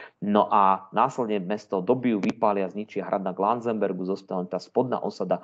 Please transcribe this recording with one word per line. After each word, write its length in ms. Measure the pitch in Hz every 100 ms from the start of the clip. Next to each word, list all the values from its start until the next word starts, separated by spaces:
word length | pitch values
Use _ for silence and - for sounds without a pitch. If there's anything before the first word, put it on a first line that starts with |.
| - -
No 320 | 101 104 -
a 400 | 104 98 95 -
následne 480 | 104 131 139 113 104
mesto 400 | 87 104 - 98
dobijú, 400 | 90 127 123 104
vypália, 480 | 110 - 110 101 92
zničia 400 | 101 104 101 90
hrad 160 | 101
na 80 | 95
Glanzenbergu, 720 | 92 101 120 117 110 98 92
zostala 400 | 92 95 - 95
len 80 | 92
tá 80 | 90
spodná 400 | - 110 127 110
osada 400 | 101 - 92 90